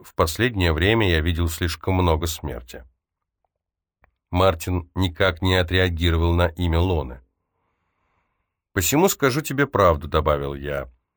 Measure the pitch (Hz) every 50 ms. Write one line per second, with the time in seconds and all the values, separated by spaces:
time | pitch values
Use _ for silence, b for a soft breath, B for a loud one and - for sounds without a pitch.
0 | - - - - 90 80 - - 117 127 110 98 87 82 78 78 87 101 113 113
1 | 107 92 82 80 78 90 82 82 85 82 - - 92 82 - - - - 92 90
2 | 90 87 80 78 82 80 - - - 71 62 58 - - - 65 - - _ _
3 | _ _ _ _ _ _ _ _ _ _ _ _ _ _ _ _ _ _ _ _
4 | _ _ _ _ _ _ 90 87 95 95 87 82 - 92 92 90 - - - 90
5 | 95 90 92 - 98 92 85 - 95 92 92 92 87 82 92 92 92 90 85 82
6 | 87 85 82 80 85 85 85 87 87 82 - - 90 85 80 82 90 92 87 78
7 | 69 60 62 - - _ _ _ _ _ _ _ _ _ _ _ _ _ _ _
8 | _ _ _ _ _ _ _ _ _ _ _ _ _ _ - 101 87 - 127 151
9 | 190 196 - - 143 131 120 156 147 - 139 135 139 135 - 101 98 87 80 71
10 | 80 73 82 80 76 78 73 71 71 69 71 69 69 71 71 69 65 - - _
11 | _ _ _